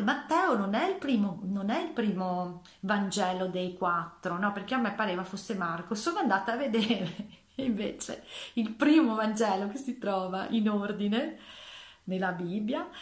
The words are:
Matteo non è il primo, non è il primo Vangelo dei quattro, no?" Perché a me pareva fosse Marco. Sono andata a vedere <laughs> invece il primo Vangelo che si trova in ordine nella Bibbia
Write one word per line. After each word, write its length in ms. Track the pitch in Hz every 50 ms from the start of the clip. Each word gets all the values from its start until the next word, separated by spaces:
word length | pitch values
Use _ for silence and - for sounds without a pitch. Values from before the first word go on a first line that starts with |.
| 202
Matteo 540 | 240 285 285 - - 311 349 381 349 247
non 160 | 208 196 196 208
è 160 | 247 330 392
il 60 | 381
primo, 440 | 392 - 277 254 208 202 196 165 - 185
non 240 | 185 202 196 196 208
è 120 | 254 339
il 80 | 359 -
primo 720 | - 240 214 202 175 185 185 185 180 180 180 180 170 175 - - - -
Vangelo 680 | - 196 208 202 202 190 - 202 185 180 185 185 185
dei 280 | 185 180 180 185 180 180
quattro, 640 | - 190 175 175 170 165 - - - - 180 170
no?" 140 | 180 208 202
Perché 240 | 202 202 190 - 262
a 20 |
me 140 | 254 233 196 214
pareva 300 | - 214 202 180 185 190
fosse 320 | 185 202 190 - - 214
Marco. 400 | 185 175 170 165 170 180 - 226
Sono 240 | 208 - 339 339 427
andata 340 | 349 226 190 190 - 233 226
a 40 |
vedere 720 | 254 285 240 220 226 202 226 233 185 180 165 - - - - - - _ _ -
<laughs> 20 |
invece 680 | 254 269 254 214 208 208 - - - - - - - - - - - - - -
il 180 | 240 220 214
primo 440 | - - 285 294 311 320 262 226 220
Vangelo 540 | 220 220 214 214 214 226 208 190 190 202 202
che 80 | 202
si 200 | - - 247 240
trova 500 | - 208 202 196 190 185 185 185 190 - -
in 200 | - 226 208 214
ordine 680 | 208 202 202 208 196 185 208 202 214 240 302 320 - - - - - - - - - - - - - - -
nella 260 | 180 185 185 190 185
Bibbia 580 | 180 170 180 170 185 214 208 220 277 320 359 359 - -